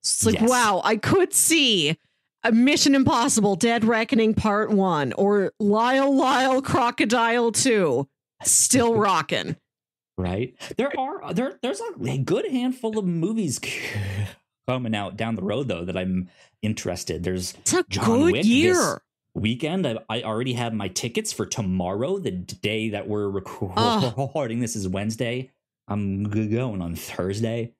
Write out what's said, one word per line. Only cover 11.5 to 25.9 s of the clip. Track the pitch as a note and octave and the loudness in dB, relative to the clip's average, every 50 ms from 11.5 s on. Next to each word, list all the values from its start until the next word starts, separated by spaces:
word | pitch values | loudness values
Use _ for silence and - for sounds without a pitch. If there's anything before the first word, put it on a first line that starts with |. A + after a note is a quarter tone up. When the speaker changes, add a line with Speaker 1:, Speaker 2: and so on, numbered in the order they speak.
| - _ - | -6 _ -6
Speaker 2:
there's | B3 G4 G4+ | -6 -6 -6
a | A#4 A#4 F4 B3+ - B2 C3 C#3 | -8 -10 -8 -8 -6 -6 -4 -4
good | C3+ - E3 B3 G#4 G4+ | -2 0 0 -2 -2 -2
handful | C4+ B3+ B3 B3+ B3+ - - A3+ A3 A3 | -2 -2 -2 -2 -4 -2 -4 -4 -4 -2
of | G3+ | -2
movies | F3+ F3 E3 D#3+ F#3+ A3 A3+ G#3+ D3+ A#2 - | -2 -2 0 -2 -2 -2 -2 -2 -2 -2 -4
c-, | - - - - - - - G#2+ G2 G2 F#2+ G2+ G#2 G2 - _ _ _ _ _ _ | -6 -8 -8 -8 -8 -6 -6 -6 -6 -4 -4 -4 -6 -6 -8 _ _ _ _ _ _
coming | - B2+ B2+ B2 A2+ A2 | -4 -4 -2 -2 -4 -4
out | G#2 G2+ F#2 - | -4 -4 -6 -6
down | G#2+ A2+ A2+ A2+ | -4 -4 -4 -2
the | G#2 | -4
road, | F#2 G2 G2+ B2+ D3 | -4 -4 -4 -4 -2
though, | A#2+ F#2+ E2 F2 | -4 -4 -6 -4
that | F2+ F#2 | -6 -4
I'm | F#2+ F#2 F#2 F#2 F#2 F2+ - _ _ - _ _ _ | -4 -2 -2 -2 -4 -4 -6 _ _ -20 _ _ _
interested. | - G#2+ G#2+ - - G2+ F2+ F2 - - - F2+ F2 | -4 -4 -4 -4 -4 -6 -6 -6 -6 -8 -6 -4 -4
There's | F2+ F#2 F#2 F2+ - - - | -4 -4 -4 -4 -8 -12 -6
Speaker 1:
It's | _ - - | _ 0 0
a | F#4 F4+ _ | 0 0 _
Speaker 2:
John | - G3 - | -4 -2 2
Speaker 1:
good | A3 A3+ B3 D4+ E4+ - | 2 4 4 4 4 2
Speaker 2:
Wick | - F#3+ | 2 2
Speaker 1:
year. | G#3+ A#3 C4+ D#4+ F4+ F#4 | 4 4 4 4 4 4
Speaker 2:
this | F4 B3 D#3+ - - _ _ _ _ _ _ _ | 4 2 2 0 -4 _ _ _ _ _ _ _
weekend. | - G2 G#2+ B2 A#2+ - D3+ E3 G3 F#3 | -4 -2 -2 -2 -2 -2 -4 -2 -2 -2
I, | C3+ A2 A2 - | -2 -2 -4 -6
I | - A2 B2 | -6 -6 -6
already | - A2 A2 A2 B2+ C3 B2 | -4 -4 -4 -4 -2 -2 -2
have | A#2 B2 A#2 A2 | -2 -2 -4 -2
my | G#2+ G2+ | -4 -4
tickets | F#2+ F#2 - - A#2+ - G#3+ A3 - - | -4 -4 -4 -6 -4 -4 -4 -6 -6 -4
for | - G#2+ | -6 -6
tomorrow, | - - - A2 F#2 F#2 F#2 F2 F2+ F#2+ G2+ A#2+ D#3 F#3+ G3+ | -4 -4 -4 -2 -2 -2 -2 -2 -2 -2 -2 -2 -2 -4 -4
the | F3+ A2+ | -4 -6
d-, | F#2 F2+ F2+ - - - | -6 -6 -10 -10 -14 -6
day | - G#2 A2 A2 A2 A2+ | -4 -2 -2 -2 -2 -4
that | G2+ G2+ G2 - | -4 -6 -6 -4
we're | G#2+ G#2 G#2 | -4 -2 -2
reco-, | G2+ G2 G2 - - - - G#2 F#2+ F2+ | -2 -4 -6 -8 -8 -10 -8 -8 -4 0
Speaker 1:
Ugh. | G#3+ A3+ A#3+ A#3 G#3+ C#3 B2 A#2 | 0 2 2 2 2 0 -2 -2
Speaker 2:
recording | - C#3 C3+ - D#3+ C#3 A#2 A2+ A#2 | -4 -6 -4 -4 -4 -4 -4 -4 -4
this | A#2+ A2+ - | -4 -4 -4
is | A2 G2 | -6 -4
Wednesday. | F#2 F#2 G2 G2+ G#2+ A2 A2 B2+ A#2 A#2+ B2+ C3 - _ _ _ _ _ _ _ | -4 -4 -2 -4 -4 -4 -4 -4 -4 -4 -6 -8 -12 _ _ _ _ _ _ _
I'm | - | -6